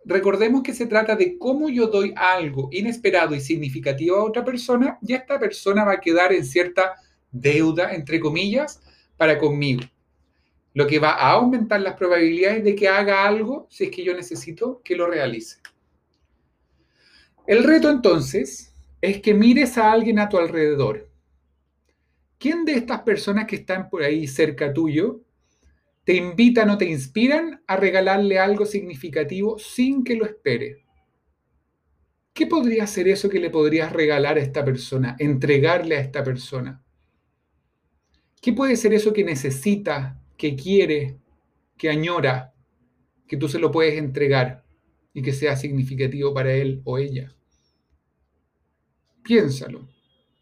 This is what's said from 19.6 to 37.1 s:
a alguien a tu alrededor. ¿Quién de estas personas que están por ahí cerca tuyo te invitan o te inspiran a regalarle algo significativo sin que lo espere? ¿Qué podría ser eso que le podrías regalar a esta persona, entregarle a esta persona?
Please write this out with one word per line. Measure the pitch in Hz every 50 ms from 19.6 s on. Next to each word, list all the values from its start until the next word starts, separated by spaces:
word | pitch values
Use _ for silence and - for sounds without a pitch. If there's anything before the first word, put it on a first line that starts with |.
| 285 247 - 240
a | 220 214
alguien | 220 226 214 233 214 208
a | 208 208
tu | - 180
alrededor. | 170 160 - 165 156 151 147 139 127 107 107 - - - _ _ _ _ _ _ _ _ _ _ _ _ _ _ _ _ _ _ _ _ _ _ _ _ _ _
¿Quién | - 277 339 339 330
de | 311 294
estas | 240 240 - 247 220
personas | - 233 196 - - 202 202 214 214
que | - -
están | - - - 185 190 190 -
por | - 175
ahí | 143 143 151 160 156
cerca | 131 - - 160 147 143 - 151 139
tuyo | 139 160 165 156 143 156 - - - - - _ _ _ _ _ _ _ _ _ _ _ _ _ _ _ _
te | - 180
invitan | 180 175 180 170 175 240 247 240 233 208 208
o | 202 202
te | 190
inspiran | 170 160 139 135 - - 214 240 262 294 311 330 330 - - _
a | - 190
regalarle | 190 202 185 180 190 190 190 196 202 202 196 190 185
algo | 190 202 208 208 208
significativo | 208 - 202 190 180 160 131 - 170 139 160 151 143 185 190 202 214 220 214
sin | - - - - 254 262 277 269 247
que | 254 240
lo | 226 214
espere? | 214 - - _ 139 120 117 123 123 - - _ _ _ _ _ _ _ _ _ _ _ _ _ _ _ _ _ _ _ _ _ _ _ _ _ _ _ _ _ _
¿Qué | _ - 311
podría | 320 339 320 240 240 220 220 208
ser | 202 - 190 175 185
eso | 196 - - 202
que | 196 180
le | 170 160
podrías | - 160 151 151 156 160 156 160
regalar | - 156 156 151 147 143 143 143 156
a | 151
esta | 135 131 - 151 139
persona, | 135 127 120 - - 135 127 127 123 - -
entregarle | 151 147 139 131 143 143 143 135 143 160 175 175 165 165 156
a | 139
esta | 131 - - 147
persona? | 127 131 123 120 - - 139 127 123 131 135 - _ _ _ _ _ _